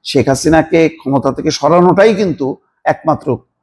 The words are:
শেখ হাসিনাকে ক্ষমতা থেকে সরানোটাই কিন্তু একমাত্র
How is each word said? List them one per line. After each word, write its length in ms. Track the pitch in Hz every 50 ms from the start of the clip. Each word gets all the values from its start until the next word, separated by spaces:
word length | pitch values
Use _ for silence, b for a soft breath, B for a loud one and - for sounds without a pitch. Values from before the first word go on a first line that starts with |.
| _
শেখ 260 | - - 139 127 139
হাসিনাকে 600 | 135 131 - 165 160 160 156 160 185 165 160 151
ক্ষমতা 440 | - - - 131 139 135 - 139 131
থেকে 180 | 151 139 156
সরানোটাই 640 | 135 - - 151 165 175 175 185 175 190 202 226 214
কিন্তু 420 | 185 214 180 135 - 139 131 - - _ _ _ _ -
একমাত্র 520 | - - - - 160 151 - - 143 120 113 - _ _ _